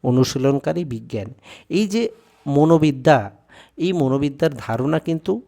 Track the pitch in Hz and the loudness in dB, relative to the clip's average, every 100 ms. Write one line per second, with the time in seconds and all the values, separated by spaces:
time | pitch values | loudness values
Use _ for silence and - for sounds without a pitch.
0 | 127 123 131 135 135 139 147 160 160 117 | 2 2 2 0 0 0 -4 -6 -6 -10
1 | 117 113 98 - - - _ 185 208 214 | -10 -10 -10 -16 -20 -20 _ -2 -2 -2
2 | 226 - _ _ - 143 156 165 151 131 | -4 -8 _ _ -2 2 4 6 4 2
3 | 127 139 101 - _ - - - 175 175 | 4 4 2 -12 _ -20 -20 -4 -2 0
4 | 135 135 143 139 165 131 - 117 135 160 | 0 0 -2 0 -2 -2 -6 -4 -2 -2
5 | - 165 - 214 | -2 -6 -4 -6